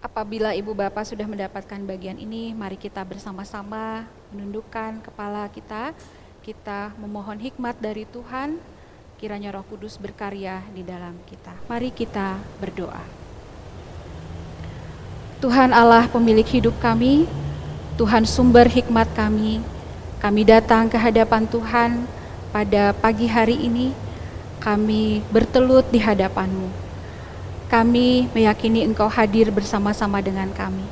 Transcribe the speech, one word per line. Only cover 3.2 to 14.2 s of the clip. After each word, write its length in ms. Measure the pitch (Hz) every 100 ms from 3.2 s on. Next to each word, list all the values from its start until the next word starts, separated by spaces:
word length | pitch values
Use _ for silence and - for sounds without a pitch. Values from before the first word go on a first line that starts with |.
| 208 190 202 214 202 220 220 220 226 - -
menundukkan 720 | 202 202 208 220 226 220 220
kepala 480 | - - 208 208 202
kita. 400 | - - 214 254 330 - - - -
Kita 560 | - 214 - 202 208 208
memohon 400 | 208 208 196 208
hikmat 400 | 240 - 240 240
dari 320 | 220 214 214
Tuhan, 480 | 240 240 254 285 320 - - - - - -
kiranya 320 | 214 208 202
Roh 160 | 196 190
Kudus 320 | 208 208 -
berkarya 640 | 196 - 202 202 190 190 196
di 80 | 190
dalam 320 | 180 180 175 175 -
kita. 240 | - - 180 -
Mari 240 | 233 247
kita 480 | 247 233 220 196 190 208 -
berdoa. 480 | 196 - 175 - - - - - - - - - - - - 80